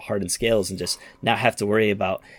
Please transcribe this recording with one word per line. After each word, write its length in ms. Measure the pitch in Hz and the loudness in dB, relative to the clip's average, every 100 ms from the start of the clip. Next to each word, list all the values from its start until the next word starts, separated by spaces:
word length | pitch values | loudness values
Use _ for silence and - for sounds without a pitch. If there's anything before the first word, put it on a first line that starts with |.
Hardened 300 | - 104 92 | -6 -6 -4
Scales 400 | - 113 113 92 | -2 2 2 0
and 80 | 92 | -4
just 200 | 87 - - - | -6 -6 -10 -4
not 160 | 123 107 | 0 2
have 180 | 117 - | 2 0
to 100 | 104 | 0
worry 240 | 110 104 | 2 2
about 300 | 101 92 - - | 0 -2 -4 -8